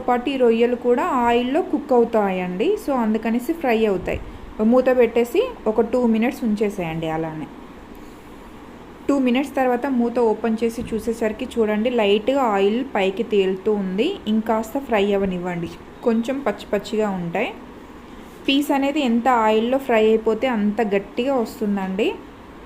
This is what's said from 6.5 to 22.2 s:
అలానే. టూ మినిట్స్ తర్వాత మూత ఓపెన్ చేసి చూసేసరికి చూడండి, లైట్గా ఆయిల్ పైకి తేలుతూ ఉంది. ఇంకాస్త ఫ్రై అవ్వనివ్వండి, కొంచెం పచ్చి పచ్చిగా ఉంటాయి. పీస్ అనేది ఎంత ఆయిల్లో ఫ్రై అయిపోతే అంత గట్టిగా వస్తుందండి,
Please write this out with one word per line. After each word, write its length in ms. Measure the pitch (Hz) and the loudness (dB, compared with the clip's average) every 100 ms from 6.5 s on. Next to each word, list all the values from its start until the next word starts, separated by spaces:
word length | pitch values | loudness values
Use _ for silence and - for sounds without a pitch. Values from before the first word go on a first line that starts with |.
| 208 214 202 165 160 160 160 | 0 0 -2 -4 -4 -4 -4
అలానే. 320 | 160 156 147 - - - - - - - - - - - - - - - - | -4 -8 -12 -14 -18 -18 -20 -18 -20 -20 -20 -20 -20 -20 -20 -20 -20 -6 0
టూ 80 | 277 254 | 2 2
మినిట్స్ 280 | 240 285 269 | 2 0 0
తర్వాత 260 | 254 240 277 247 | 0 0 0 0
మూత 180 | 233 240 226 | 0 2 2
ఓపెన్ 280 | 214 233 220 | 2 -2 0
చేసి 200 | 233 226 226 | -2 -4 -6
చూసేసరికి 560 | 220 226 226 226 - 254 | -4 -4 -2 -4 -4 -4
చూడండి, 360 | 233 214 208 233 240 | 0 0 0 0 2
లైట్గా 420 | 202 208 208 277 247 202 | 4 4 2 2 2 2
ఆయిల్ 240 | 196 226 269 214 | 2 2 -2 0
పైకి 280 | 190 196 214 | 0 0 0
తేలుతూ 400 | 208 190 190 220 208 | 2 2 0 0 0
ఉంది. 240 | 190 185 294 403 208 | 0 0 -2 -2 -2
ఇంకాస్త 440 | 220 214 220 226 277 277 | 0 0 -2 -2 -6 0
ఫ్రై 160 | 220 202 202 | 0 2 2
అవ్వనివ్వండి, 520 | 196 180 180 175 170 - - - 240 | 0 -2 -4 -6 -8 -10 -18 -4 0
కొంచెం 300 | 226 226 269 233 | 0 0 -4 -4
పచ్చి 220 | 202 - | -6 -4
పచ్చిగా 360 | 208 202 214 214 185 | -6 -2 -2 -2 -2
ఉంటాయి. 300 | 170 185 285 440 - - - - - - - - - | -4 -4 -4 -6 -18 -20 -20 -20 -20 -20 -20 -8 0
పీస్ 240 | 277 285 277 | 0 2 0
అనేది 240 | 277 302 254 | 0 0 2
ఎంత 180 | 233 262 240 220 | 2 4 4 4
ఆయిల్లో 320 | 220 233 262 269 | 2 2 0 2
ఫ్రై 160 | 226 220 | 4 4
అయిపోతే 360 | 220 220 220 262 226 | 4 2 0 0 0
అంత 220 | 208 208 220 196 | 0 0 0 0
గట్టిగా 400 | 202 - 247 269 | -2 -2 0 0
వస్తుందండి, 640 | 226 - 214 202 190 190 294 453 | -2 -4 -2 -2 -2 -2 -2 -2